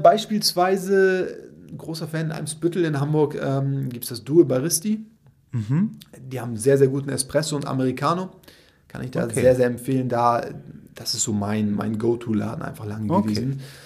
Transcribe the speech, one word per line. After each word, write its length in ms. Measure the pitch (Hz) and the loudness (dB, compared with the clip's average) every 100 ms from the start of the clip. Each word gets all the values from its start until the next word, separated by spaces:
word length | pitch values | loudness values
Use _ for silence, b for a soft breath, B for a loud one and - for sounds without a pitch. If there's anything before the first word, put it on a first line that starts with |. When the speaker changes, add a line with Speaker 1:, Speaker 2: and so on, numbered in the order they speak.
Speaker 1:
beispielsweise 1300 | 170 208 208 208 - 175 180 190 180 196 190 185 175 - - 151 - - | 6 6 2 -2 0 2 2 2 2 4 4 2 -2 -8 -16 -20 -16 -14
großer 320 | - 160 156 | -10 -8 -6
Fan 180 | 160 160 | -4 -4
in 60 | |
Eimsbüttel 520 | 143 147 - 170 185 | -6 -8 -4 -2 0
in 140 | 160 139 | 0 0
Hamburg, 380 | 143 156 147 - | 0 2 2 0
ähm, 480 | 139 139 139 139 135 | -2 0 0 -2 -4
gibt's 180 | 139 - | -6 -10
das 160 | 120 | -10
Due 200 | - 160 | 0 4
Baristi. 640 | 143 127 156 - 214 214 - _ _ _ _ | 6 4 0 -2 -2 -4 -6 _ _ _ _
Speaker 2:
Mhm. 460 | 120 104 147 214 - - - 131 | -6 -2 0 0 -4 -18 -20 -12
Speaker 1:
Die 100 | 127 | -8
haben 160 | 120 110 | -6 -2
sehr, 220 | 135 139 | 4 6
sehr 100 | 135 | 6
guten 220 | 139 139 | 4 -4
Espresso 440 | 127 - 143 147 147 | -6 -2 -2 -2 -4
und 100 | - | -4
Americano. 640 | 131 131 127 143 175 185 - b b b b b | -2 -2 0 0 -2 -4 -12 b b b b b
Kann 160 | - | -12
ich 60 | 131 | -8
da 140 | - | -4
Speaker 2:
Okay. 160 | 117 117 | -4 2
Speaker 1:
sehr, 120 | 123 | 4
sehr 120 | 127 123 | 6 4
empfehlen. 420 | 117 - 131 127 | 0 -2 -2 0
Da, 360 | 120 120 120 110 - - - - | 2 4 2 -2 -12 -16 -20 -20
das 200 | - 110 | -14 -8
ist 80 | 120 | -4
so 100 | - | -2
mein, 400 | 104 101 107 104 | -2 0 0 0
mein 260 | 101 107 110 | -2 -2 -2
Go-To-Laden 640 | 117 117 117 107 107 131 | 0 0 0 -2 -2 -6
einfach 240 | - - 107 | -8 -10 -10
lange 260 | 107 107 | -6 0
Speaker 2:
Okay. 160 | 185 110 | 0 2
Speaker 1:
gewesen. 320 | 107 127 135 B B | 0 -2 -6 B B